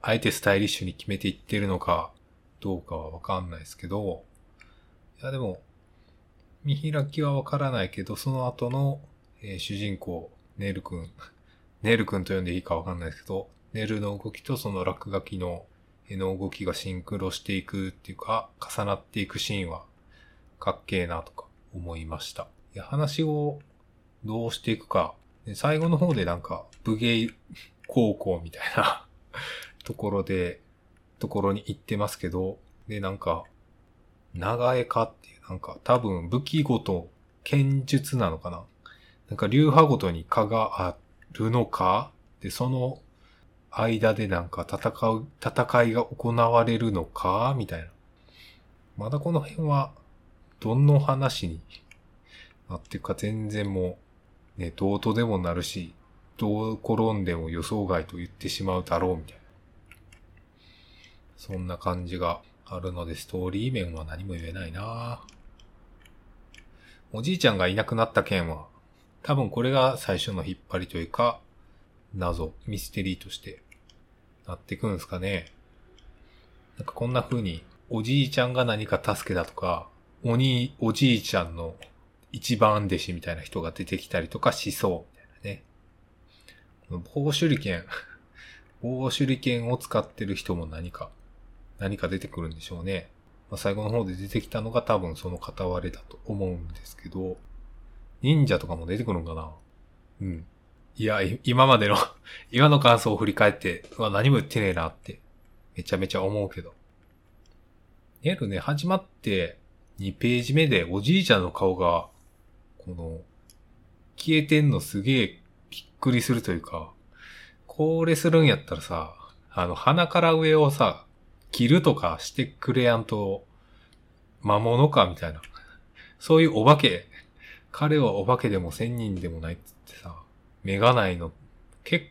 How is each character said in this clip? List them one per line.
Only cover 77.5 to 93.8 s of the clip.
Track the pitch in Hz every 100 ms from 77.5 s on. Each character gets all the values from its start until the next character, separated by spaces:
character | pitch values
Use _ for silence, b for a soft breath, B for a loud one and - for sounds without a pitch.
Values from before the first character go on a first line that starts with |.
| 82 - - -
お | 110
じ | 113 139
い | 135
ち | 135
ゃ | 123
ん |
が | 127 117
何 | 107 104
か | 98
助 | - 101 -
け |
だ | 90 -
と |
か、 | - 92 85 - - _ _
鬼、 | 120 120 131 123 127 -
お | 113
じ | 110 135 117
い |
ち | - 98
ゃ |
ん | 82 82
の | 82 - - - _ _ _
一 | - - 110
番 | 110 104 101
弟 | 90
子 | -
み | 85
た | -
い | 82
な |
人 | - -
が | 82
出 | - 90
て | 95
き | -
た | 87
り | 80
と | -
か | 123
し | - 104
そ | - 101 85 -
う、 | _
み |
た | - _ 101
い |
な | 98
ね。 | - _ _ _ _ _ _ b b b b _ -
こ | 90
の |
棒 | 87 147 147
手 | 143 165
裏 | 139
剣、 | 98 85 - B B B -
<laughs> | - - - - _
棒 | 120 127 131
手 | -
裏 | 135 131
剣 | 127 120 117
を | 123
使 | - 110
っ | -
て | - 98
る | 92
人 | - 87
も | 80
何 | 82 87
か、 | - - - - - - - - -
何 | 98 101
か | 85
出 | 95
て | -
く | -
る | 82
ん |
で | 80
し | -
ょ | 87
う |
ね。 | 92 95 - - - - -
ま | 98
あ、 |
最 | -
後 | 101